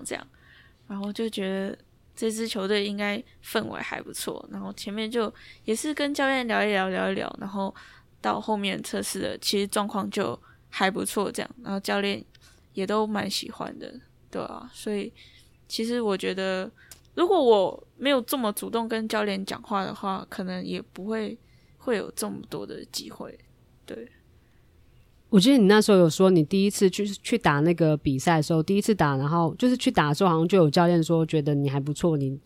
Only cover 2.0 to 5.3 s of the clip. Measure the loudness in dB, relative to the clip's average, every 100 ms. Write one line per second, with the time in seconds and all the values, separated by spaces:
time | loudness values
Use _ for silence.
2 | _ -6 -4 -4 -6 -4 -2 -2 -2 -4
3 | -4 -4 -8 _ -6 -6 -4 -8 -8 -10
4 | -10 -10 -8 -10 -10 -12 -12 -12 -10 -8
5 | -4 -2 -2